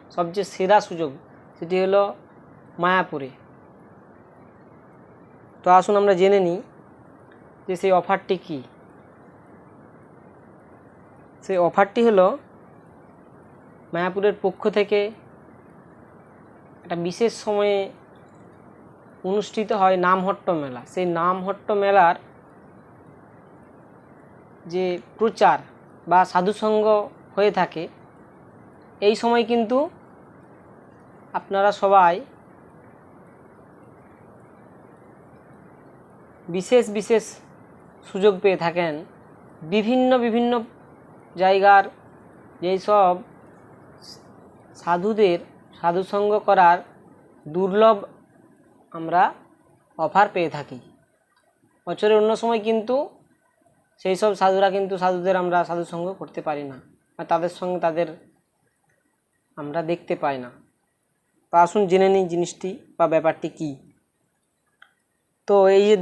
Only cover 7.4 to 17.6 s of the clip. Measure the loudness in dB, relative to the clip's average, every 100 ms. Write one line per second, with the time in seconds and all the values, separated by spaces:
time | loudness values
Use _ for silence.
7.4 | -20 -18 -10 -4 0 0 0 -4 -2 -6
8.4 | -6 -14 -14 -20 -20 -20 -20 -20 -20 -20
9.4 | -20 -20 -20 -20 -20 -20 -20 -20 -20 -20
10.4 | -20 -20 -20 -20 -20 -20 -20 -20 -20 -16
11.4 | -4 0 0 2 0 2 2 4 2 0
12.4 | -12 -20 -20 -20 -20 -20 -20 -20 -20 -20
13.4 | -20 -20 -20 -20 -10 -6 -4 -2 -2 0
14.4 | -4 -4 -2 -2 0 -2 -2 -8 -20 -20
15.4 | -20 -20 -20 -20 -20 -20 -20 -20 -20 -20
16.4 | -20 -20 -20 -20 -12 -8 -8 -4 -4 -4
17.4 | -4 -2